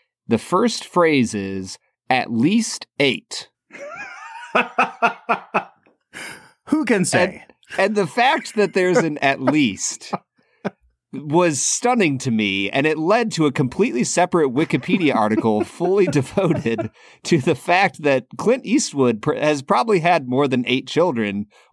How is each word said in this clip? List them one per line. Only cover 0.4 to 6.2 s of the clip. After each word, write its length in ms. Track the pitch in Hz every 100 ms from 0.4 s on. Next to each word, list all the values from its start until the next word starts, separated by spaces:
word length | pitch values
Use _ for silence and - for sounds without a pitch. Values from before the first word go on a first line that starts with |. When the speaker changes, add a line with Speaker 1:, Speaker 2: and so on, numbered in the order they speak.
| - 180 233 - -
Speaker 1:
phrase 480 | 180 165 143 113
is, 440 | 107 98 98 92 - _ _ -
"At 220 | 127 -
least 540 | 113 147 226 220 - - -
eight." 500 | 139 110 - - - _ _ - 571 698 807 - 906 880 960
<laughs> 60 | - - - - - 233 - - 180 - 202 - _ _ _ _ -